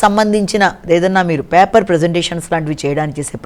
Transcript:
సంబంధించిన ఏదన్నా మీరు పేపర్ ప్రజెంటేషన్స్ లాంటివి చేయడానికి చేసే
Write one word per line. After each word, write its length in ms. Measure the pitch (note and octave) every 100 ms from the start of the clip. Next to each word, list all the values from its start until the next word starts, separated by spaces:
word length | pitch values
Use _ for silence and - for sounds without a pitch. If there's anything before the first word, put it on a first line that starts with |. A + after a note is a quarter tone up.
సంబంధించిన 600 | G#3+ G#3 G#3+ G#3 G3 G#3+ F#3+ - - E3+
ఏదన్నా 260 | F#3 F#3+ F3+
మీరు 120 | D#3 C3 E3+
పేపర్ 320 | G3 A3+ G3
ప్రజెంటేషన్స్ 600 | E3 E3+ E3+ E3 E3+ -
లాంటివి 260 | E3 D3+ D3+
చేయడానికి 360 | D3 C#3+ D3+ C#3+
చేసే 160 | C#3+ B2